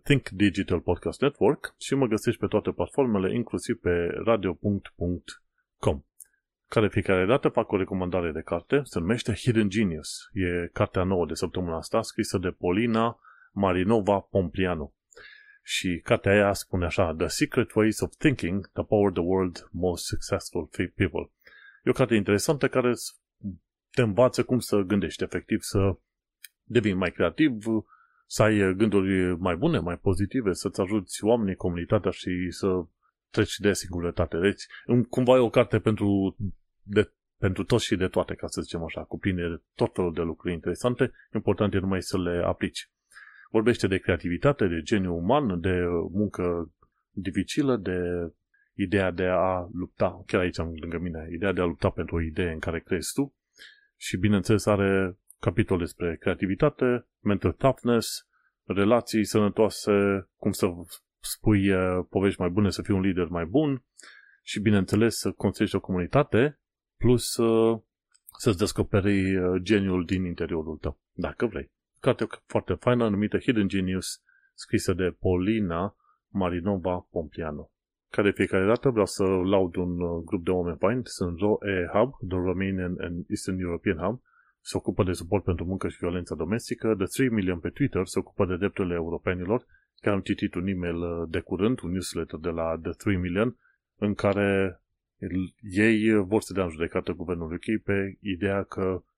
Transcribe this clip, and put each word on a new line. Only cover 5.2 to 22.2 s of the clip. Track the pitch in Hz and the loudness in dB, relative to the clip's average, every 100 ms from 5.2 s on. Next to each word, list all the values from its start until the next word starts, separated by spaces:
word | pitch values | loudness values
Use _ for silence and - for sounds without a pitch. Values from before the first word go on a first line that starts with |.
| - - _ _ _ _ | -8 -20 _ _ _ _
com. | - 73 - _ - _ _ _ _ | -2 -2 -8 _ -20 _ _ _ _
Care | 117 104 | 2 2
fiecare | - 98 92 92 | 2 2 2 4
dată | 139 147 | 2 2
fac | - 110 | 0 0
o | 101 | 0
recomandare | 92 95 90 90 85 | 0 -2 -2 -2 -2
de | 78 | -4
carte, | - 87 - 139 | -4 -6 0 -2
se | 135 - | 0 -4
numește | 85 117 - | 0 -2 -2
Hidden | 98 - 110 101 | -2 0 2 2
Genius. | 101 104 78 - - - | 0 0 -2 -8 -14 -10
E | 95 90 87 85 | -2 0 0 -4
cartea | - 104 101 | -2 -2 0
nouă | 92 95 80 | 0 0 0
de | |
săptămâna | 80 90 92 87 80 | -4 -4 -4 -4 -6
asta, | - 113 | -2 -4
scrisă | 107 - 107 101 | -2 -6 -4 -2
de | 90 | -4
Polina | - 110 98 117 113 117 - - - _ | -2 0 0 2 2 0 -4 -18 -20 _
Marinova | 98 95 90 92 113 98 98 | 0 2 2 4 2 4 0
Pomplianu. | - 101 87 - 92 85 71 _ _ - - - - _ | 2 -2 0 -2 -2 -2 -8 _ _ -20 -20 -20 -20 _
Și | - - 92 82 | -8 -4 -2 -4
cartea | - 117 101 | 0 0 4
aia | 101 101 | 6 4
spune | 95 - 92 | 2 -4 -2
așa, | 85 - 87 | 0 0 0
"The | 80 85 | 0 -2
Secret | - 147 - 110 | 0 -2 0 0
Ways | 110 110 104 | 2 2 2
of | 90 - | -4 0
Thinking | 156 123 85 98 - | 2 2 -2 -4 -6
That | - 90 | -8 0
Power | 107 101 | 4 4
the | 90 | 2
World | 87 95 92 85 - | 0 2 0 -4 -12
Most | 87 90 85 | -2 -2 -2
Successful | - - - 95 - 87 76 | -6 -8 -4 -6 -4 -8 -8
Fe-, | - 90 - | -6 -6 -2
People." | 92 85 80 _ - - - _ | -2 -2 -8 _ -20 -20 -20 _
E | - | -2
o | |
carte | - 117 | 2 4
interesantă | 110 | 4